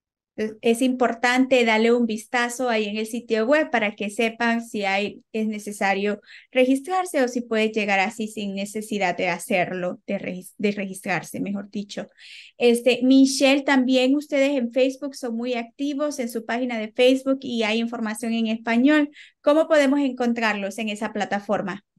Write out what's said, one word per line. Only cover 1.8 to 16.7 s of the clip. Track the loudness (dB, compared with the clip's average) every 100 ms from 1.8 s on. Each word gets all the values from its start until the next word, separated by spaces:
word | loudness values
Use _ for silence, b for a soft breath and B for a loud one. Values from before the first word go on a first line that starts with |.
| 4
un | 4 2
vistazo | -2 -4 -2 -2 -2 -2
ahí | 0
en | -2 -4
el | -6
sitio | -8 -2 0
web | 2 2 2
para | 0 -2
que | -4 -6
sepan | -2 -2 0 -2 -2
si | -4 -4
hay, | -2 -2 -2 -8 _
es | -4 -4
necesario | -6 -10 -2 0 0 -2 -4 B B B
registrarse | 2 4 2 0 -4 -2 0
o | 0
si | -2
puede | -2 0 0
llegar | 0 0 0
así | 0 -4 -8
sin | -6 -8
necesidad | -6 -8 -8 -6 -2 -2 0
de | -2
hacerlo, | -4 -2 -2 0 -4 -6 -8 -8
de | -6
regis-, | -6 -10 -14 -4
de | -4
registrarse, | -4 -8 -8 -4 -6 -6 -8
mejor | -6 -6 -8
dicho. | -10 -10 -12 -12 B B B B 0
Este, | 2 4 2 2
Michelle, | 6 8 6 4 4 4
también | 2 2 4 2 2
ustedes | 0 0 0 2 0
en | -2
Facebook | 0 0 0 -10 -8
son | -8 -6
muy | -4
activos | -6 -8 -6 -6 -2 -4 -4
en | -6
su | -6 -6
página | -4 -4